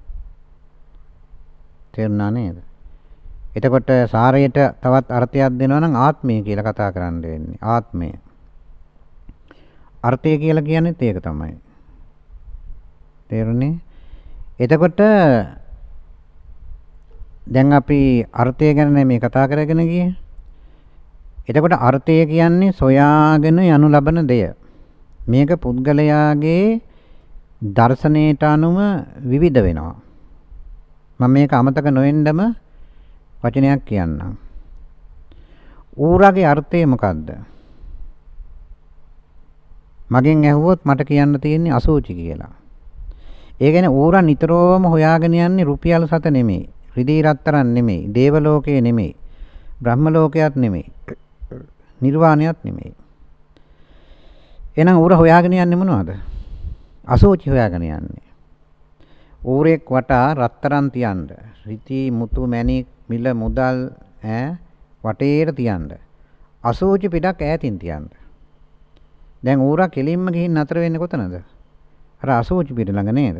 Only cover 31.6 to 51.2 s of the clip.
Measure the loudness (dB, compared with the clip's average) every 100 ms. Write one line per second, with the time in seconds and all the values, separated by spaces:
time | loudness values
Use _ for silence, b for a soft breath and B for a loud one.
31.6 | 0 0 0 0 2 0 0 0 -2 -4
32.6 | _ -20 -20 -20 -20 -20 _ -8 -4 0
33.6 | 2 0 -2 -4 -4 -6 -8 -14 -16 -20
34.6 | -20 -20 -20 -20 -20 -20 -20 b b b
35.6 | b b b -4 0 4 4 4 2 2
36.6 | 0 0 2 2 0 -4 -8 -14 -16 b
37.6 | b b b b -18 -20 -20 -20 -20 -20
38.6 | -20 -20 _ -20 -20 -20 -20 -20 -20 -20
39.6 | -20 -20 -20 -20 -2 2 4 4 4 4
40.6 | 2 0 0 -2 0 2 2 0 -2 -2
41.6 | 0 0 2 0 -2 -10 -10 -10 -14 -20
42.6 | -20 -20 -20 -20 -18 b b b b b
43.6 | 2 4 4 2 4 4 4 2 2 2
44.6 | 4 4 2 2 2 2 2 2 2 0
45.6 | 0 -2 0 0 0 -2 0 0 0 -2
46.6 | -6 -18 -12 -6 -2 2 2 0 0 0
47.6 | 2 2 0 -2 -4 0 2 2 2 0
48.6 | 0 0 0 0 -2 -8 -20 b b b
49.6 | b b -2 0 2 2 2 0 -2 0
50.6 | -2 -2 -8 -18 -18 -20